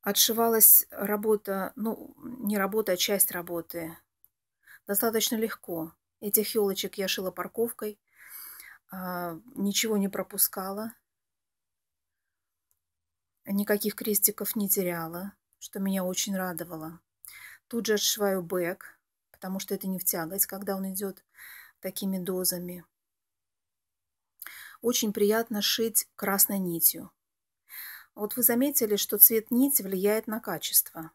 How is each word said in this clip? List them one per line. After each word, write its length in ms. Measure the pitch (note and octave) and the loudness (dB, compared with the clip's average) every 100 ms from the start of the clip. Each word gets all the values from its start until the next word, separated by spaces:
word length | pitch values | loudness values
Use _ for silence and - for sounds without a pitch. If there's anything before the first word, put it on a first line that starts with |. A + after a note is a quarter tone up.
Отшивалась 800 | - G3+ - A3 A#3 A3+ A3 - - | 0 2 2 4 2 8 10 8 6
работа, 800 | - G3+ G#3 A3 G#3+ - F#3+ F#3 - | -4 -2 0 2 2 2 -4 -4 -4
ну, 400 | G#3+ G#3+ - - | -6 -6 -10 -16
не 340 | - - G#3+ G#3 | -14 -6 -2 0
работа, 340 | G3 G#3+ G#3+ | 2 0 2
а 40 | F3+ | 2
часть 340 | - G3+ - | 2 2 2
работы. 680 | F#3 E3+ E3+ E3 F3 E3 E3 _ _ _ _ _ _ _ - - | 0 -6 -6 -6 -8 -8 -12 _ _ _ _ _ _ _ -20 -4
Достаточно 480 | G3+ A#3 A3 G#3+ A3+ | 0 2 2 0 0
легко. 580 | A3+ - - E3+ D#3+ - _ _ | -2 -4 -8 -6 -6 -10 _ _
Этих 360 | G#3+ G3+ G#3 A3+ | 0 2 2 2
ёлочек 420 | G3+ F#3+ G3 - | 2 0 -4 -4
я 80 | F#3+ | -2
шила 240 | - F#3 | -2 -4
парковкой, 680 | F3 F3+ - A#3 - G#3+ G#3 _ _ - - - - - - _ | -4 -8 -2 -4 -2 -8 -10 _ _ -20 -18 -18 -18 -20 -20 _
а, 480 | F#3+ F#3 F3+ F3 D#3+ - | -8 -6 -4 -4 -6 -12
ничего 420 | - G3+ G3 A3+ G#3+ | -4 0 0 2 2
не 120 | G3 | 0
пропускала, 840 | G3 F#3 G3+ - - F#3+ G3+ A3+ - _ _ _ _ _ _ _ _ _ _ _ _ _ _ _ _ _ _ _ _ _ _ _ _ - | -2 -6 -2 -2 -2 -6 -6 -8 -10 _ _ _ _ _ _ _ _ _ _ _ _ _ _ _ _ _ _ _ _ _ _ _ _ -2
никаких 480 | G3 G3+ G#3 G#3+ | -2 2 2 0
крестиков 640 | - - G#3 - G#3 G3+ A3+ | -2 -2 4 4 4 -4 -2
не 120 | G3+ | 0
теряла, 680 | G#3 F3+ E3+ E3 E3+ G3 - _ _ | 2 2 -2 -4 -6 -10 -12 _ _
что 180 | - - | -12 -4
меня 240 | G3 F#3+ | 0 0
очень 320 | F3+ F#3 - F#3+ | 0 -2 -2 -2
радовало. 640 | F#3 E3+ F3 D#3+ D#3 E3 _ _ - - - - _ | -2 -4 -8 -8 -10 -12 _ _ -20 -20 -20 -20 _
Тут 180 | A#3 A3 | -4 2
же 80 | |
отшиваю 480 | G#3 - - G3+ F#3+ | 2 2 2 2 0
бэк, 560 | E3+ F#3 F3 F#3+ - - _ _ _ | -2 -2 -2 -4 -10 -20 _ _ _
потому 300 | _ F#3 F#3+ | _ -8 -6
что 140 | - | -4
это 120 | F#3+ F#3+ | -6 -4
не 140 | F#3 | -2
в 40 | |
тягость, 420 | - F#3 D#3+ G3 - | -2 -2 -4 -2 -2
когда 300 | G3 G3+ F#3+ | -2 -4 -4
он 160 | F#3+ | -4
идёт 320 | F#3+ G3 F#3+ _ - - - - _ | -4 -6 -8 _ -20 -20 -20 -20 _
такими 380 | F#3+ F#3+ G3 F#3+ | -10 -4 -2 -2
дозами. 680 | F3+ F#3 F#3 F3+ F3 F3+ E3 _ _ _ _ _ _ _ _ _ _ _ _ _ _ _ - - - - | -2 -2 0 -2 -6 -12 -16 _ _ _ _ _ _ _ _ _ _ _ _ _ _ _ -20 -18 -20 -4
Очень 320 | A#3 A#3+ A3 | 0 2 0
приятно 500 | G3+ G#3 A3 A3+ G#3 | 2 2 2 0 -2
шить 460 | G3+ - A3+ G#3 - - | 0 0 2 0 -2 -4
красной 420 | G3 G3 - G3+ | -2 4 4 2
нитью. 540 | F#3 E3+ - E3 F3+ _ _ _ _ _ _ - - - - | -2 2 2 0 -10 _ _ _ _ _ _ -16 -16 -16 -18
Вот 220 | - G#3 - | -6 -6 2
вы 60 | |
заметили, 540 | A#3+ A#3 C#4 C#4 A3 G3+ | 4 4 4 2 2 0
что 200 | - G#3 | 0 6
цвет 340 | - A3+ G#3+ | 6 6 2
нити 320 | A#3+ C#4 C#4 | 4 4 2
влияет 440 | F#3+ F#3+ G3+ G#3+ A3+ | 0 0 2 2 -2
на 140 | A3 | -6
качество. 720 | - E3 - - - - D#3+ | -4 -6 0 0 0 -8 -14